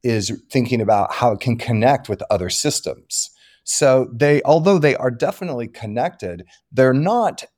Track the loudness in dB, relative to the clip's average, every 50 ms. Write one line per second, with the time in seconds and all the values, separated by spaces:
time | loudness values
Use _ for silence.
0 | 0 0 -2 0 -2 -4 -8 -10 _ _ -2 0 0 2 0 0 2 2 2 2
1 | 2 -2 -2 0 0 0 0 0 -2 -2 -2 -2 -2 -2 0 2 4 2 2 2
2 | -2 -6 -8 -8 -4 -4 -2 -2 -2 -4 -4 -2 -2 -2 -4 -4 -6 -8 -10 -10
3 | _ _ -8 -8 -8 -8 _ _ _ _ _ _ _ -6 -2 2 4 4 4 4
4 | 2 -2 -2 0 2 4 4 2 4 4 2 4 4 4 2 4 4 2 2 2
5 | -2 -4 -2 -2 -4 -6 -4 -8 -8 -8 -6 -8 -8 -10 -10 -12 -12 -8 -4 -4
6 | -4 -4 -6 _ -10 -10 -10 -12 -16 _ _ _ _ _ 2 4 4 4 4 2
7 | 0 0 0 0 0 -2 -2 -6 -18 -20 _